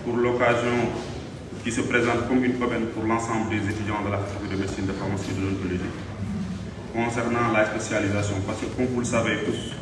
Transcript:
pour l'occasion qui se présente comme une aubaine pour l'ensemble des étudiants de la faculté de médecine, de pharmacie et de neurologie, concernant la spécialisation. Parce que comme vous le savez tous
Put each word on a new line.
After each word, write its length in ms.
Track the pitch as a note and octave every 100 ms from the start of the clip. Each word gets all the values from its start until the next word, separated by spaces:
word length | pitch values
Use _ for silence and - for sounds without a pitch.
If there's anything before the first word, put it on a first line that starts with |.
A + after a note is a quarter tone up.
pour 120 | B2 A#2+
l'occasion 720 | B2 B2 B2 A#2+ B2 A#2+ A2+ - - - - - - -
qui 80 | A#2
se 80 | B2+
présente 460 | - A#2+ A#2+ A2+ -
comme 160 | B2+
une 180 | B2 -
aubaine 240 | A#2+ A2+ A2
pour 120 | A2
l'ensemble 440 | A2 A2+ A2+ A2+ G2+
des 160 | G#2+
étudiants 400 | G2+ G#2+ G2+ G#2+
de 60 | G#2
la 80 | G2
faculté 360 | G2 - G2+
de 60 | F#2+
médecine, 260 | G2 - F#2+
de 60 |
pharmacie 380 | G2+ F#2+ F#2+ -
et 80 | G2+
de 60 | G2
neurologie, 480 | F#2+ F#2 F2+ - - - - G2 - - - - - -
concernant 600 | A2+ A#2 A#2+ A#2+ A#2+ A#2
la 120 | A2 G#2+
spécialisation. 680 | A2 - G#2+ G2+ G2+ G2+ G2
Parce 140 | F#2+ -
que 80 | - B2
comme 100 | B2+
vous 140 | A#2+
le 60 | A2+
savez 320 | A#2+ A2+ G#2+ A#2+
tous 300 | - - -